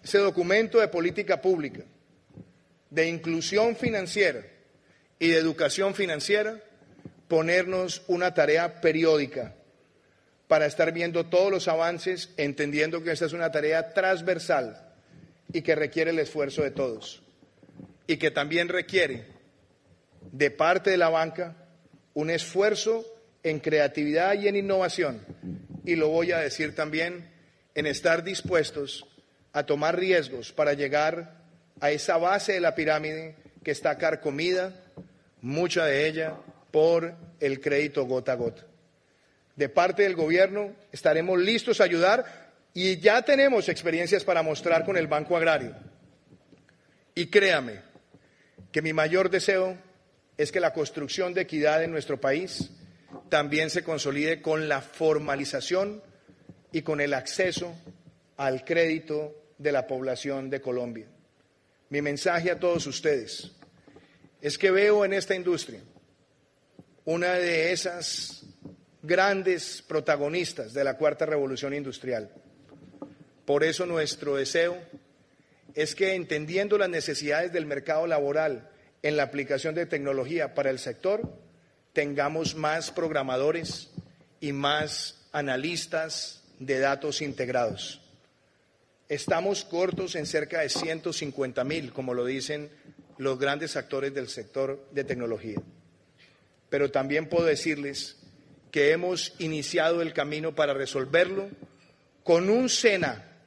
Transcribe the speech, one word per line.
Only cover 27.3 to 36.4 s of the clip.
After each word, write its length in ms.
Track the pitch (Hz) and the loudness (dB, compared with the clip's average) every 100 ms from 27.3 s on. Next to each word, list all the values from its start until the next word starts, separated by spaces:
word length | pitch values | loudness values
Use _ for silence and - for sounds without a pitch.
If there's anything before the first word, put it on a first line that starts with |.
| _ _ _ _ 151 | _ _ _ _ -4
en 100 | 151 | -2
estar 380 | 135 180 165 | 0 2 2
dispuestos 840 | 170 190 - 175 151 147 139 - - _ _ _ _ | 0 -6 0 2 2 -4 -8 -10 -16 _ _ _ _
a 120 | 147 143 | -4 0
tomar 300 | 143 156 175 | 0 2 2
riesgos 560 | 190 180 135 127 113 | 4 4 2 -6 -6
para 200 | - 147 | 0 2
llegar 640 | 143 139 147 156 170 170 - _ _ _ _ | 2 2 2 2 0 -8 -16 _ _ _ _
a 140 | 147 | 0
esa 240 | 151 - 170 | 0 2 2
base 380 | 175 196 - | 4 2 2
de 60 | 190 | 2
la 140 | 170 | 2
pirámide 640 | 165 156 151 156 156 160 156 - - | 2 0 0 -2 -8 -10 -16 -20 -10
que 80 | - | -6
está 260 | 143 160 147 | -2 -2 0
carcomida, 760 | 160 156 151 139 170 185 185 185 - - - _ _ _ | 0 0 -2 -2 0 0 -2 -8 -20 -20 -20 _ _ _
mucha 440 | 120 147 175 175 160 | -6 -2 0 2 2
de 220 | 139 156 | 2 2
ella, 260 | 156 160 156 | 0 -4 -8